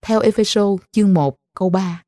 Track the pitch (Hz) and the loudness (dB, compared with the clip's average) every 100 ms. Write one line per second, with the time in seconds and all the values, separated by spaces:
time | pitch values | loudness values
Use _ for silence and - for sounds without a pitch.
0 | - 220 220 214 214 214 202 190 _ - | -2 0 2 0 -2 0 0 -2 _ 0
1 | 208 180 139 135 _ - 185 185 185 170 | 2 2 0 -4 _ -6 -2 -2 -4 -10